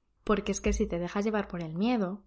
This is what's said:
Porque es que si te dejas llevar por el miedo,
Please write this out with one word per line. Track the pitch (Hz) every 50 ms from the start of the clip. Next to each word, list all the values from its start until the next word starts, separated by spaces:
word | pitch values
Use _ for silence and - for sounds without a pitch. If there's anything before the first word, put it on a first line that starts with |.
| _ _ _ _ -
Porque | - 214 208 202 208 196
es | -
que | - 214 202
si | - 220
te | 202 - 170
dejas | 175 175 - 202 202
llevar | 220 214 214 202 -
por | - 175
el | 170 156 160
miedo, | 170 202 233 254 233 196 175 196 202 -